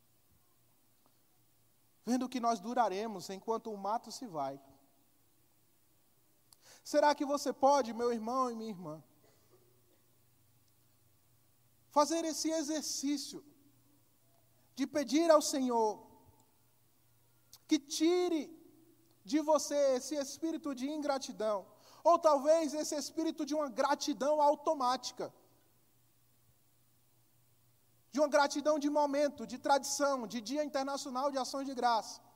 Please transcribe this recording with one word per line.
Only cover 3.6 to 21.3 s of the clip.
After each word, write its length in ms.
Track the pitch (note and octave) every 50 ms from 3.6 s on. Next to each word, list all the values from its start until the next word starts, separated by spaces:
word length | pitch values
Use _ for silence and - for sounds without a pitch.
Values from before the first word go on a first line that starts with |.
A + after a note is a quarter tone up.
| A3 A3+
o 60 | G#3+ G3
mato 340 | G3 G3 G#3+ A#3 - A#3
se 160 | G3+ - C4+ A3+
vai. 340 | E3 D3+ C#3 C3+ C#3 C#3 - - - _ _ _ _ _ _ _ _ _ _ _ _ _ _ _ _ _ _ _ _ _ _ _ _ _ _ _ _ _ _ _ _ _ _ _ - _ _ - - - -
Será 320 | - - D4 D4 D4 C#4+
que 100 | - D4
você 260 | C4+ D4 C#4 - C#4
pode, 420 | B3 - - C4+ C#4+ C#4+ B3+ A3+ A#3
meu 200 | A3 A#3+ A#3+ A#3
irmão 380 | A3+ G#3+ A3 B3 C4 C4 B3
e 40 | A#3
minha 140 | A3+ A3 A3+
irmã, 340 | G#3 F3 F3+ D3+ D3+ D#3+ - _ _ _ _ _ _ _ _ _ _ _ _ _ _ _ _ _ _ _ _ _ _ _ _ _ _ _ _ _ _ _ _ _ _ _ _ _ _ _ _ _ _ _ _ _ _ _ _ _ _ _ _ _ _ _ _ _
fazer 340 | - D4 D4 D4 E4 E4 E4
esse 260 | D#4+ D4 - - D#4
exercício 920 | D#4+ E4 D4+ C4+ D#4 D4+ - - - - - C#4 D4 C#4 - - - - - - - _ _ - _ _ _ _ _ _ _ _ _ _ _ _ _ _ _ _ _ _ _ _ -
de 100 | - C4+
pedir 460 | - - D4+ C#4 A3 A#3+ D#4 E4+ E4
ao 100 | D#4 D4+
Senhor 640 | D4+ - - C#4 C4 B3 A#3+ A#3 A3 G#3+ G3 - - - - - - - - _ _ _ _ _ _ _ _ _ _ _ _ _ _ _ _ _ _ _ _ _ _ _ - - _ -
que 120 | D#4 D4+
tire 640 | - - - - D#4 E4 F4+ F4+ F4+ F4+ E4+ D#4 B3+ - - - - - - - - _ _ _ _ _ _ _ -
de 160 | F#3 B3 D#4
você 560 | D4+ D4+ D#4 C#4+ D4 - D4 C#4+ C#4+ C4+ C4
esse 180 | B3+ B3+ - D4+
espírito 600 | D4 C#4 C#4 - - D#4+ D#4+ D#4+ D#4 - D4 C#4
de 120 | B3 B3+ C#4
ingratidão, 800 | D#4 D#4 C#4+ C#4+ C#4 C4 - -